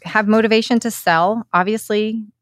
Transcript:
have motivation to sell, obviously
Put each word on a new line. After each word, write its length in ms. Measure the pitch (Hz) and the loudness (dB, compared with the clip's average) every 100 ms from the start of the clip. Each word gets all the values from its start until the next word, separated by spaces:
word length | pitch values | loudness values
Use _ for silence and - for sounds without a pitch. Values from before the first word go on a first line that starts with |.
have 240 | 170 220 208 | -2 0 2
motivation 540 | 220 220 226 - 233 | 2 4 0 2 -2
to 100 | 233 | -2
sell, 560 | - 185 165 180 226 - | -4 0 2 2 -2 -2
obviously 720 | 180 185 220 - 208 214 226 208 _ | -2 0 -2 -2 -2 -2 -6 -10 _